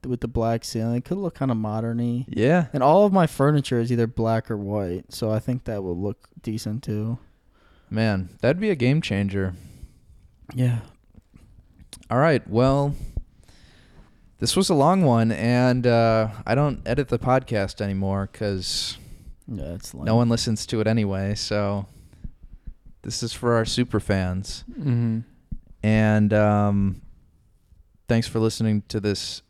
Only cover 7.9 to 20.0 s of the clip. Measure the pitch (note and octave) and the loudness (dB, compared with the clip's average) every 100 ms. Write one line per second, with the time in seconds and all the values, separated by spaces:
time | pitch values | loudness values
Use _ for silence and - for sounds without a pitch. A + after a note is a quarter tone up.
7.9 | A2 A2 G2 F2 - A#2 E3 G#3+ E3+ B2 | -2 0 0 -4 -2 0 0 0 0 2
8.9 | D3 - G2 G2+ G2 F#2+ F2+ - - - | 0 0 -2 -2 -2 -4 -6 -16 -20 -20
9.9 | _ _ - - _ - B2+ B2 A#2+ G#2 | _ _ -20 -20 _ -14 -2 0 0 -6
10.9 | _ _ - _ - - - - _ - | _ _ -20 _ -20 -20 -20 -20 _ -20
11.9 | - - A#2 D#3 C3+ - G#2+ C3 C#3 C#3+ | -20 -2 2 4 2 0 2 4 4 0
12.9 | C#3+ - - - _ _ - - _ - | -4 -8 -10 -10 _ _ -20 -20 _ -20
13.9 | - - _ _ _ A2+ - F#3+ D#3+ C#3+ | -20 -20 _ _ _ -2 0 2 4 4
14.9 | F#3+ D#3+ A#2 A2+ F#2 A2+ B2 B2+ B2 A#2+ | 6 4 4 2 2 2 2 2 2 4
15.9 | A#2 A2+ A2 A2 G#2 - A#2+ D3 C3+ - | 4 4 4 0 -4 -2 0 0 -2 -4
16.9 | A#2+ C#3 A#2 C3+ C3 B2+ A2 G2 - G2+ | -2 -2 -2 2 0 0 -2 -2 -4 -4
17.9 | G2 G2 G2 G2 - G#2 G2 F2+ - - | -2 -2 -2 -4 -4 -4 -4 -4 -6 -6
18.9 | - - - - - - G#2 D2+ F2 - | -10 -16 -20 -20 -20 -12 -10 -8 -10 -12
19.9 | C2 | -8